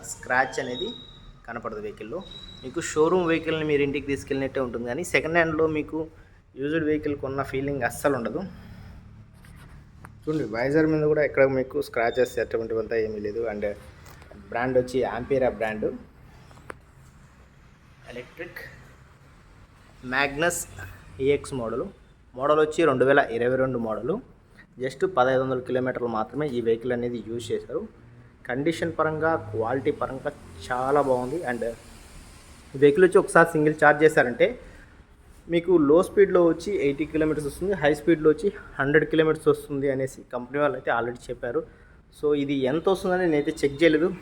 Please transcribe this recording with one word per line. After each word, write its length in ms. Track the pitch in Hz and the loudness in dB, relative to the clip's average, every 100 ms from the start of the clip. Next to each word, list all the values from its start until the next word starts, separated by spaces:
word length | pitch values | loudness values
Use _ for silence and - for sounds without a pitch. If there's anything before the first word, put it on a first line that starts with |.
| - | -14
స్క్రాచ్ 460 | - - 127 135 - | -16 0 0 2 -2
అనేది 260 | 131 127 202 - - - - - - | -6 -6 -8 -10 -18 -20 -20 -20 -14
కనపడదు 360 | 117 117 107 104 | -10 -10 -10 -10
వెహికల్లో. 340 | 101 110 160 190 - - - | -12 -12 -12 -12 -18 -18 -16
మీకు 180 | 131 135 160 | -10 -8 -4
షోరూమ్ 340 | 156 160 185 170 | 2 4 4 2
వెహికల్ని 340 | 160 160 160 156 | 0 0 -2 0
మీరు 120 | 143 143 | 2 2
ఇంటికి 220 | 139 135 | -2 -4
తీసుకెళ్ళినట్టే 480 | 135 - 135 135 135 123 | -6 -4 -4 -2 -4 -4
ఉంటుంది, 200 | 117 120 | -4 -6
కానీ 120 | 127 175 | -6 0
సెకండ్ 260 | 147 151 170 | -2 2 2
హ్యాండ్లో 260 | 165 156 160 151 | 2 2 0 0
మీకు 220 | 143 156 160 - - - _ 127 | -4 -6 -8 -12 -20 -20 _ -8
యూజ్డ్ 260 | 143 165 151 | -4 -2 0
వెహికల్ 260 | 151 151 143 | -2 -2 -6
కొన్న 200 | 135 135 131 | -6 -6 -4
ఫీలింగ్ 320 | 135 139 139 117 | -4 -4 -2 -4
అస్సలు 260 | - 147 131 | -2 -2 -2
ఉండదు. 220 | 117 139 190 - - - - - - - - - - - - - - - - - | -4 -6 -10 -14 -18 -18 -18 -20 -20 -20 -20 -20 -20 -20 -20 -20 -20 -20 -20 -12
చూడండి, 220 | - 156 117 110 | -6 -4 -4 -2
వైజర్ 340 | 131 156 156 | 2 2 4
మీద 100 | 156 151 | 2 2
కూడా 120 | 151 143 | 2 0
ఎక్కడ 160 | - 135 131 | 4 4 4
మీకు 240 | 127 147 - | -2 -4 -4
స్క్రాచెస్ 440 | 123 117 120 123 - 104 | 0 0 2 0 0 -4
అటువంటివంతా 520 | 117 113 113 110 113 107 | -4 -2 -4 -2 -2 -2
ఏమీ 160 | 107 104 | -4 -6
లేదు. 160 | 110 117 | -6 -6
And 140 | 104 104 101 - - - - - - - | -4 -6 -6 -16 -20 -20 -20 -20 -20 -10
బ్రాండ్ 260 | 117 127 127 | -4 0 0
వచ్చి 180 | 127 131 110 110 | 0 -2 -2 -4
Ampera 340 | 117 135 123 107 | -2 0 0 0
బ్రాండ్, 280 | 110 107 139 254 - - - - - - - - - - - - - - - - - - - - - | -4 -4 -6 -6 -16 -20 -20 -20 -20 -20 -20 -20 -20 -20 -20 -20 -20 -20 -20 -20 -20 -20 -20 -20 -18
ఎలక్ట్రిక్ 500 | 120 127 - 170 - - - - - - - - - - - - - - - 127 127 | -18 -18 -16 -16 -16 -18 -20 -20 -20 -20 -20 -20 -20 -20 -20 -20 -20 -20 -16 -4 0
Magnus 440 | 143 139 170 170 - - - - - - 135 | 0 0 -2 -2 -10 -14 -18 -18 -20 -4 0
ఈఎక్స్ 280 | 143 143 139 | 0 -2 -6
మోడల్. 260 | 113 117 196 - - _ _ 123 | -6 -6 -8 -12 -20 _ _ -4
మోడల్ 220 | 139 151 156 | 2 4 4
వచ్చి 160 | 156 160 | 4 2
రెండు 160 | 127 127 | 4 4
వేల 100 | 143 127 113 | 4 2 0
ఇరవై 220 | 123 131 | 0 0
రెండు 160 | 131 123 113 | 0 -2 -4
మోడల్. 280 | 107 120 214 - - _ - - - | -4 -4 -6 -8 -20 _ -20 -20 -10
just 180 | 131 - 185 127 | -8 -2 -2 2
పదహైదు 260 | 127 131 131 | 2 2 0
వందల 160 | 127 123 | -4 -2
కిలోమీటర్లు 440 | 127 127 120 120 110 | -2 -2 -4 -4 -4
మాత్రమే 280 | 110 135 151 123 | -4 -4 -4 -2
ఈ 40 | 113 | 0
వెహికల్ 260 | 113 127 120 | -2 -2 -4
అనేది 220 | 120 120 104 | -4 -6 -8
యూజ్ 160 | 117 113 | -10 -6
చేశారు. 300 | 110 - 147 214 - - - - _ - | -6 -6 -10 -10 -16 -20 -20 -20 _ -8
కండిషన్ 440 | 123 151 160 170 160 | -2 -2 -2 -4 -2
పరంగా, 340 | 156 156 160 139 104 | -2 0 0 0 -4
క్వాలిటీ 420 | 107 113 139 139 143 | -4 -2 0 -2 -2
పరంగా 300 | 123 131 147 - - - - | -6 -6 -8 -10 -20 -18 -6
చాలా 320 | 127 131 147 131 | -4 2 2 2
బాగుంది. 300 | 127 123 156 143 | 0 0 -6 -6
And 140 | 120 113 113 - - - - - - - - - 135 | -4 -6 -8 -18 -20 -20 -20 -20 -20 -20 -20 -16 4
వెహికల్ 240 | 143 143 180 | 6 8 6
వచ్చి 120 | 190 | 6
ఒకసారి 260 | 156 170 165 156 | 4 4 4 4
సింగిల్ 200 | 151 156 | 0 4
ఛార్జ్ 180 | 151 147 | 4 6
చేశారంటే 440 | 156 151 123 120 185 247 - - - - - - - - - | 6 6 2 2 0 0 -16 -20 -20 -20 -20 -20 -20 -20 -2
మీకు 180 | 170 170 175 143 | -2 4 4 6
లో 80 | 160 185 | 6 4
స్పీడ్లో 340 | - 190 180 170 | 4 6 6 4
వచ్చి 200 | 165 - 202 139 | 2 -2 0 0
ఎయిటీ 200 | 139 151 | 0 -4
కిలోమీటర్స్ 360 | 156 156 151 143 | 0 0 0 -4
వస్తుంది, 260 | - 185 185 | -6 -4 0
హై 100 | 147 151 | 2 2
స్పీడ్లో 320 | - 160 156 | 2 4 4
వచ్చి 160 | 151 202 - - - | 4 0 -4 -16 -4
హండ్రెడ్ 260 | 135 151 156 | 4 4 4
కిలోమీటర్స్ 380 | 160 156 156 151 | 2 2 2 2
వస్తుంది 360 | 143 - 139 139 135 | 0 -2 -4 -2 -2
అనేసి 240 | 131 - - | -4 -8 -12
కంపెనీ 260 | 123 123 143 | -10 -6 -2
వాళ్ళు 160 | 147 127 | 0 0
అయితే 120 | 151 120 | -2 -2
already 240 | 120 120 - | -2 -6 -12
చెప్పారు. 320 | 120 123 147 165 - - - _ - | -8 -4 -4 -6 -20 -20 -20 _ -4
So 140 | 147 147 | 0 2
ఇది 140 | 139 143 127 | 0 0 2
ఎంత 140 | 156 165 185 | 2 2 0
వస్తుందని 320 | 190 180 180 | 0 0 2
నేనైతే 220 | 147 147 156 | 2 0 0
చెక్ 160 | 143 135 | -2 4
చేయలేదు 260 | 165 156 180 180 | 4 4 0 -4